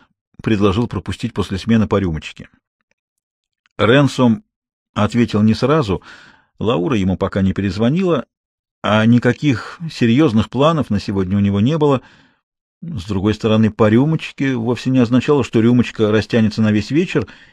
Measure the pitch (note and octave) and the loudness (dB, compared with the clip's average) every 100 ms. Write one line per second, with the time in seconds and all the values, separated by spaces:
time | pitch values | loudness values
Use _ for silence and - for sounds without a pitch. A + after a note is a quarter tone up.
0 | _ _ _ _ - G#2+ G2+ F#2 A#2 G2 | _ _ _ _ -2 2 2 0 -2 -6
1 | - F#2+ A#2 - F#2 F#2+ A2 A2+ G#2 G2+ | -8 -8 -8 -6 -6 -6 0 0 2 0
2 | F#2+ D#2 - - - _ _ _ _ _ | -2 -6 -10 -18 -20 _ _ _ _ _
3 | _ _ _ _ _ _ _ - G#2 C3+ | _ _ _ _ _ _ _ -2 2 4
4 | C3+ - B2+ G#2+ _ _ _ _ _ - | 2 2 2 2 _ _ _ _ _ -2
5 | G#2 A#2+ A#2 G#2 A2 A2 B2+ D#3 A2+ E2+ | -2 0 0 2 2 2 0 0 0 -4
6 | - - - _ _ - G2+ C#3+ F3 A#2 | -6 -20 -20 _ _ -8 -4 -2 -2 0
7 | F#2+ F2+ G2 G2+ F#2+ F#2 G2 F2+ A#2 E3 | 0 0 -2 0 -2 0 -4 0 0 0
8 | F#3 D3+ - _ _ _ _ _ G2 G#2+ | 0 -2 -6 _ _ _ _ _ 0 2
9 | A2+ A#2+ B2 A#2+ D3 A#2 - - E3 - | 4 4 2 0 0 -2 -6 -14 -12 -2
10 | A#2+ A#2+ D#3 G#3 - A#2+ D3 D#3+ - G2+ | 0 4 2 2 -2 0 0 0 -2 -4
11 | - G2 F#2 G2+ G2+ G2 A2+ D#3+ D3 B2+ | -4 -4 -2 0 0 0 0 0 0 0
12 | - _ _ _ _ _ _ _ - - | -4 _ _ _ _ _ _ _ -12 -10
13 | F2 G2 G2+ G#2 A2+ A2 A2 - G#2+ A2 | -6 -2 -2 -2 0 2 0 2 2 4
14 | D3 D#3+ - - C3+ B2+ A2+ A#2+ C3 C3 | 2 -2 -6 -6 -4 -4 -4 -4 -2 0
15 | A2+ B2+ C3 D3 A2+ A#2 A2+ B2 A2+ - | 2 0 2 0 2 2 2 2 0 0
16 | G#2+ A2 - A#2+ A2 - A2 G#2 G2+ C#3+ | 0 0 0 0 0 0 0 0 0 -2
17 | F#3 D3+ G#2 - - | -2 -2 -4 -12 -20